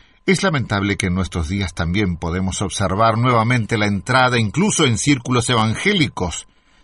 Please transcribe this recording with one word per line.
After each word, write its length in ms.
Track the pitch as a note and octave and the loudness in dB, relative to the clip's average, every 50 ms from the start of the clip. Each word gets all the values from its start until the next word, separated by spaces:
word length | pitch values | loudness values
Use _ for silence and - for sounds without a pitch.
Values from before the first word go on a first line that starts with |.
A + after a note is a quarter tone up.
| _ _ _ _ - | _ _ _ _ 0
Es 160 | - G3 - - | 0 2 2 2
lamentable 540 | G3 D#3+ C3+ G#2+ - A2 G2 G2 G2+ G2+ | 0 0 0 -2 -2 -2 0 0 0 -2
que 100 | - - | -2 -2
en 80 | F#2 F2+ | -2 0
nuestros 340 | F#2+ F2+ - - F2+ E2 D2+ | -2 -2 -2 -2 -4 -4 -2
días 260 | G2 G2+ G2 F#2 - | -2 -4 -4 -4 -4
también 420 | - F2+ E2 F2 G#2 G#2+ F#2+ F2 | -4 -4 -2 0 0 0 0 -2
podemos 440 | D#2 - E2+ E2 F#2 F#2+ F#2+ F#2 - | -4 -4 -4 -4 -2 -4 -4 -4 -4
observar 560 | G#2+ F2+ - - G2+ F2+ F#2+ G2+ A2+ A2+ A2 A2+ | -4 -4 -4 -2 -2 -2 0 2 2 2 2 2
nuevamente 600 | A#2+ B2+ B2 A2+ A2 A#2 B2+ A#2+ G#2+ - A#2 G#2+ | 2 2 4 2 2 2 2 0 0 -2 -2 0
la 80 | G#2+ | 0
entrada, 540 | G#2 G2+ F#2+ - - B2 C3 B2+ B2+ B2 A#2+ | 0 0 -2 -2 0 2 2 2 4 2 2
incluso 440 | A2+ G2+ - D3+ G3+ G#3+ - - D#3+ | 0 0 0 0 0 2 2 2 2
en 140 | C3 A2+ G#2 | 2 2 2
círculos 500 | - C#3+ D3 B2 - - B2+ B2 A#2 - | 2 2 0 0 0 0 0 0 0 2
evangélicos, 1000 | B2+ A2+ A2 A2 G#2+ - - F#3+ G#3 F#3+ C#3+ G2+ - - F#2 F#2 - - - - _ _ _ _ _ _ | 2 2 2 0 0 0 0 0 2 2 0 0 -2 -4 -4 -4 -6 -8 -12 -16 _ _ _ _ _ _